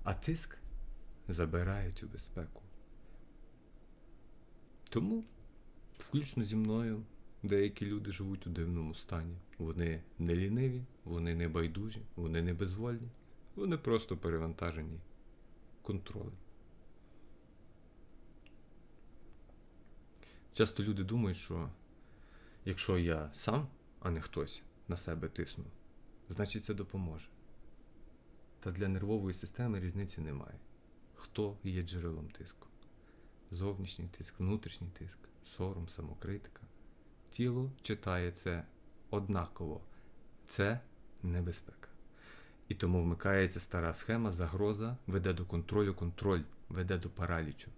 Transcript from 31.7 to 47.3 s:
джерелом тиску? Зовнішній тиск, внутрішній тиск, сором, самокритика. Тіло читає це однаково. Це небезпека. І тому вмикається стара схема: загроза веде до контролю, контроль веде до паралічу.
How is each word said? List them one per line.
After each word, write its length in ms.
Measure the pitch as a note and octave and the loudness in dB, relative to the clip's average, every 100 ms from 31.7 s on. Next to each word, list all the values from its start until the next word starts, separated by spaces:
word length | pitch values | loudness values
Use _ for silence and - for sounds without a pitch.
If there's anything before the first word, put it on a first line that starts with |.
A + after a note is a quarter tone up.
| F2+ | 2
джерелом 460 | E2+ F2+ E2+ D#2 D2+ | 0 0 0 -2 -6
тиску? 400 | - - - - - - - - - - - - | -10 -14 -14 -20 -20 -20 -20 -20 -20 -20 -20 -8
Зовнішній 580 | F2 G2 F#2+ F#2 - F2 | -2 0 0 -4 -4 -6
тиск, 320 | - F2 - | -6 -12 0
внутрішній 500 | F2+ A2 - - F2+ | 2 2 -2 -6 -6
тиск, 280 | - E2+ - - - | -6 -12 -12 -18 -18
сором, 440 | - - F#2 F2+ F2 | -14 -2 -2 -2 -6
самокритика. 720 | - D#2 - E2+ G2+ - - - - - - - - - | -6 -8 -6 -4 -6 -8 -16 -18 -18 -20 -20 -20 -20 -12
Тіло 420 | - B2 B2 C3 C3 | 0 2 2 0 -4
читає 500 | - G#2 G2 F2+ F2+ | -2 0 2 4 2
це 320 | F2+ F#2 E2+ - - - - - | 0 0 0 -4 -14 -18 -18 -2
однаково. 680 | G#2 F#2+ G2 F2 - E2 D2+ - - - - - - - | 0 4 2 2 -2 -4 -4 -8 -14 -16 -16 -16 -16 -4
Це 340 | - G2+ A#2+ - - - - | 4 4 4 -2 -16 -16 -4
небезпека. 680 | F2+ F2 F2 E2+ - - - - - - - - - - - | 0 2 2 -2 -10 -14 -16 -14 -16 -18 -18 -16 -18 -18 -6
І 60 | |
тому 280 | F2 F2+ F2+ | 2 6 8
вмикається 580 | E2+ E2+ G2 G2 F#2 F2 | 6 4 6 8 8 4
стара 340 | - F2+ E2 | 0 2 2
схема: 380 | E2 - A#2 A2 | 0 2 4 4
загроза 640 | F2 E2+ F#2 G#2 G#2 A2+ B2+ - | 2 2 4 4 4 0 -2 2
веде 260 | F#2+ F#2 | 4 4
до 140 | F2+ F2+ | 4 2
контролю, 480 | E2+ E2+ G#2 G2+ | 0 4 6 6
контроль 480 | F#2 E2+ - G2 F2+ D2 - - | 4 0 2 6 6 4 -8 -4
веде 300 | E2+ F#2 F#2 | 0 2 2
до 120 | F2+ | 0
паралічу. 600 | - E2+ | 0 2